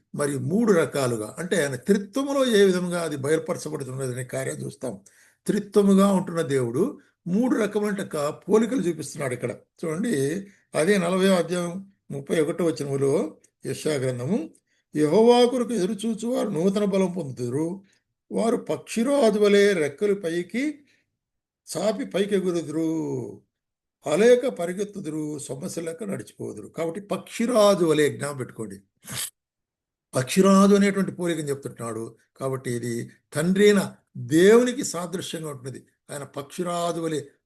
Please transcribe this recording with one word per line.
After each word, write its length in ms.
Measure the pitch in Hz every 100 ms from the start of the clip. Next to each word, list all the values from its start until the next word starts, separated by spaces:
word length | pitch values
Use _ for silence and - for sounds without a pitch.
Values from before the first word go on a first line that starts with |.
| _ 143
మరి 240 | 143 139
మూడు 340 | 127 196 233
రకాలుగా, 640 | 175 147 143 127 117 107 -
అంటే 220 | 175 190
ఆయన 140 | 143 127
త్రిత్వములో 680 | - 208 202 269 277 277 262
ఏ 200 | 208 196
విధంగా 360 | 185 180 170
అది 160 | 165 147
బయలుపరచబడుతున్నది 960 | 135 156 - 127 151 143 127 127 131
అనే 100 | 123
కార్యం 320 | 127 135 135 147
చూస్తాం. 440 | 131 - 127 196 - _ _ _ -
త్రిత్వముగా 640 | 208 202 208 196 190 202
ఉంటున్న 300 | 190 170 165
దేవుడు 580 | 143 135 120 123 247 - _ _ 170
మూడు 320 | 190 254 285
రకమైన 360 | 202 208 208 196
యొక్క 300 | 190 156 147
పోలికలు 520 | 151 - 214 233 254
చూపిస్తున్నాడు 520 | 170 151 - - 135
ఇక్కడ. 180 | 123 120
చూడండి, 960 | 101 _ _ 165 160 240 139 139 180 196 _ _ 143
అదే 220 | 160 202
నలభై 300 | 170 190 190
అధ్యాయం 640 | 185 160 180 175 180 196 _ _
ముప్పై 300 | 139 139 170
ఒకటో 240 | 151 165 170
వచనములో 720 | 156 143 135 135 160 302 - _ _ 135
యెషయా 300 | 131 151 147
గ్రంథము, 540 | 131 123 131 226 320 - _ _ _ 147
"యెహోవా 500 | 151 185 226 240 247
కొరకు 280 | 254 226
ఎదురుచూచు 540 | 226 185 208 226 202 226
వారు 200 | 254 240
నూతన 380 | 151 190 202 208
బలం 260 | 190 190
పొందుదురు, 680 | 175 143 123 120 135 165 196 - _ _ _ _
వారు 240 | 196 220 -
పక్షిరాజు 840 | - 151 - 220 240 277 226 208
వలె 340 | 208 202 202
రెక్కలు 400 | 190 143 - 208
పైకి 640 | 196 165 170 180 233 294 294 _ _ _ _ _ _ _ _ - -
చాపి 280 | 202 208 220
పైకెగురుదురు, 1400 | 175 202 196 185 170 147 151 160 160 147 131 113 - _ _ _ _ _ _ 139
అలేక 340 | 156 233 247 254
పరిగెత్తుదురు, 920 | 196 170 185 202 190 151 156 151 151
సొమ్మసిల్లక 640 | - 139 143 165 165 165
నడిచిపోదురు." 640 | 208 135 - - 117 107 98
కాబట్టి 340 | - 165 180
పక్షిరాజు 840 | - 190 - - 226 233 208 190 170
వలె, 240 | 151 143
జ్ఞాపకం 280 | 123 143 143
పెట్టుకోండి, 440 | 110 - 110 95 _ _ - - - - _ _ _ _ _ _ _ 131
పక్షిరాజు 600 | 127 185 190 190 196 202
అనేటువంటి 360 | 196 196 190
పోలికను 380 | - 180 156 147
చెప్తుంటున్నాడు. 640 | 139 123 98 117 113 113 - _ _
కాబట్టి 320 | 135 131 127
ఇది 380 | 120 120 117 123 - _
తండ్రి 300 | 143 170 196
అయిన 320 | 208 202 - - _ -
దేవునికి 640 | 120 156 190 233 247 247
సాదృశ్యంగా 680 | - 170 180 180 139 165 156
ఉంటున్నది. 340 | 135 131 123 - _ _
ఆయన 120 | 143
పక్షిరాజు 760 | 143 143 139 - 180 175 175 165
వలె, 220 | 165 151 - _